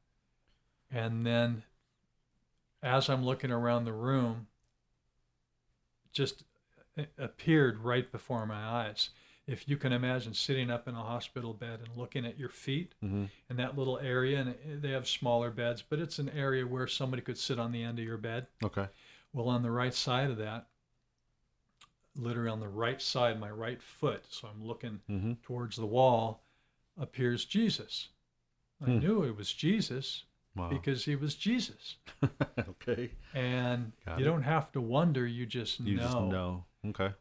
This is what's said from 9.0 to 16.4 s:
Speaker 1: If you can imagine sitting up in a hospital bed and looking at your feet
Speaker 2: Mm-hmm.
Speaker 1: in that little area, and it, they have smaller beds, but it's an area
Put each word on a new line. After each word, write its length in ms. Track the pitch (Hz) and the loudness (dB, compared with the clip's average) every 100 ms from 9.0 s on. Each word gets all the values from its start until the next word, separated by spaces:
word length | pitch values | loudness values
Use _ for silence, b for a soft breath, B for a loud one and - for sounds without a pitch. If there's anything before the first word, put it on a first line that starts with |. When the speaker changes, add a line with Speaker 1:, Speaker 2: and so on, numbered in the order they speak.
| - B B B - | -4 B B B -8
Speaker 1:
If 220 | 117 - | -6 -2
you 80 | 143 | 0
can 160 | 131 | 2
imagine 400 | 123 127 127 110 | 2 2 0 -2
sitting 360 | 107 - 135 123 | -4 0 0 2
up 160 | 120 - | -2 -4
in 80 | |
a 80 | 117 | -8
hospital 500 | 113 120 - 131 117 | -4 -6 -6 -8 -8
bed 280 | 107 117 117 | -8 -8 -10
and 120 | 113 117 | -10 -10
looking 280 | 123 135 | -6 -4
at 140 | 117 123 | -4 -6
your 100 | 123 | -10
feet 460 | - - 139 180 - | -8 -4 -2 -4 -8
Speaker 2:
Mm-hmm. 200 | 104 101 98 B - | -4 -2 -2 B -8
Speaker 1:
in 80 | 127 | -4
that 200 | 131 139 | -4 -2
little 220 | 131 127 | -2 -2
area, 400 | 135 127 131 139 | 0 2 2 2
and 100 | 127 | -2
it, 320 | 123 147 147 | -4 -10 -6
they 80 | 147 | -2
have 180 | 135 123 | -2 -2
smaller 420 | - 123 117 120 | -2 2 2 2
beds, 320 | 110 120 117 | -2 -2 -2
but 160 | - 151 | -4 -4
it's 200 | 165 - | -4 -4
an 100 | 139 | -4
area 360 | 147 | -2